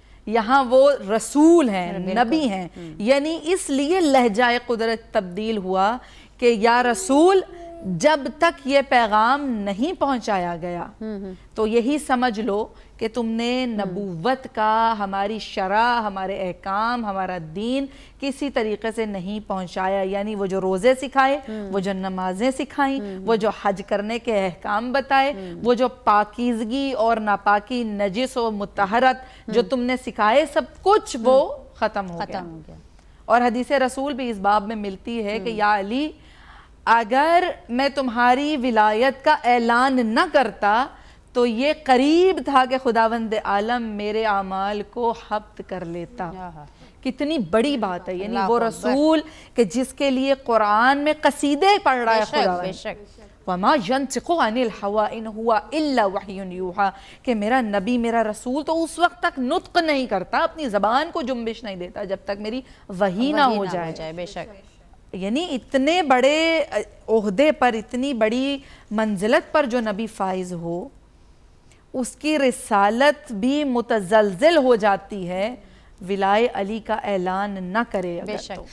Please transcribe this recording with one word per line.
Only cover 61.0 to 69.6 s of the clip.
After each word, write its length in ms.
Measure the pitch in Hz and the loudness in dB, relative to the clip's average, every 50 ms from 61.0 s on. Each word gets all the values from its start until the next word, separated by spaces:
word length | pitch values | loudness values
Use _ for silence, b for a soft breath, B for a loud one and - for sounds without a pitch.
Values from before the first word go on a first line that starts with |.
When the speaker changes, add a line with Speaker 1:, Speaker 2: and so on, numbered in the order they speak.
| 311 339 330 | -2 -2 -4
Speaker 1:
کو 100 | 330 302 | -6 -4
جنبش 420 | 226 262 240 233 226 220 214 - | -4 -6 -6 -6 -8 -8 -8 -10
نہیں 120 | 214 190 | -12 -10
دیتا 280 | 180 180 180 - - 208 | -10 -12 -12 -10 -10 -8
جب 120 | 180 190 196 - | -6 -6 -8 -6
تک 160 | - 202 202 | -8 -8 -6
میری 200 | 208 214 226 262 262 b b b b b 202 175 | -6 -8 -8 -8 -10 b b b b b -4 0
وحی 320 | 208 196 175 190 247 285 302 | 0 0 0 0 0 0 2
نہ 80 | 320 | 4
Speaker 2:
وحی 160 | 285 254 220 | 4 4 2
Speaker 1:
ہو 80 | 208 202 | 0 -2
Speaker 2:
نہ 60 | 185 185 | -2 -4
Speaker 1:
جائے۔ 180 | 175 170 165 | -4 -4 -6
Speaker 2:
ہو 40 | 160 | -8
جائے، 180 | - 160 160 165 | -8 -10 -10 -10
بے 140 | 170 180 | -10 -10
شک۔ 220 | 170 - 185 160 - 208 196 196 - _ - - - - - _ - - | -10 -10 -12 -12 -12 -16 -20 -20 -20 _ -20 -20 -20 -20 -20 _ -14 -10
Speaker 1:
یعنی 360 | 196 180 196 226 285 349 359 | -8 -4 -2 -2 -2 -2 -4
اتنے 520 | 294 247 - - - - 262 285 330 359 359 | -6 -8 -6 -2 0 0 2 4 2 2 4
بڑے 640 | 277 262 254 247 269 294 311 320 330 330 320 294 - - 208 - - - - - - | 4 4 4 6 4 4 4 2 2 2 2 0 -2 -2 -4 -6 -6 -10 -14 -4 0
عہدے 440 | 214 226 196 214 190 190 285 311 - | 0 0 2 0 2 4 4 4 4
پر، 200 | - 254 247 226 | 4 2 0 0
اتنی 420 | 226 214 - - 240 254 285 285 | 0 -4 -6 -6 -4 -4 -4 0
بڑی 440 | 220 220 220 226 254 262 277 277 269 B B B B B B | 0 0 0 2 0 0 -2 -4 -6 B B B B B B
منزلت 640 | 214 214 220 214 208 180 190 220 254 330 - - - | -4 -2 -2 -2 -2 -2 0 2 2 2 2 2 0
پر 140 | 311 | 0